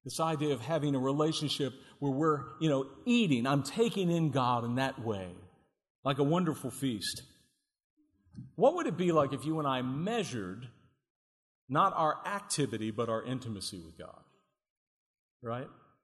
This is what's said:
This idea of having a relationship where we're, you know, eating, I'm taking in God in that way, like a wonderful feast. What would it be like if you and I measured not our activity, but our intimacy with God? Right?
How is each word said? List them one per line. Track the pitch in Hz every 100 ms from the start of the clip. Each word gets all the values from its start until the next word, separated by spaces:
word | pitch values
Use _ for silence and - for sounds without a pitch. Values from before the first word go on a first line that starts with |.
This | 131 -
idea | 160 156 151
of | 131
having | 113 160 147 135
a |
relationship | 131 143 156 156 147 - 135 120 - -
where | 139
we're, | 135 160 147 131 -
you | 160
know, | 135 135 -
eating, | - 240 202 123 127
I'm | 143
taking | 139 - 233 202 180
in | 165 156
God | 131 123 120
in | 117 123
that | 135 -
way, | 110 101 90 90 92 _ _ _ _ _
like | 131 143
a |
wonderful | 143 170 170 139 131
feast. | - 135 107 - - - _ _ _ _ _ _ _ _ _ _ - 127
What | - 233 339
would | 285
it | 170
be | 180
like | 160 139
if | 139
you | 135 160
and | 143
I | 127
measured | 127 139 185 233 156 123 92 101 123 - _ _ _ _ _ _ _ _ -
not | 139 190
our | - 156 -
activity, | 175 202 - - 135 110 107
but | 107 117
our | 113
intimacy | 120 127 120 98 - 92
with | 82 80
God? | 87 - _ _ _ _ _ _ _ _ _ _ _ _
Right? | 117 120 139 - _ _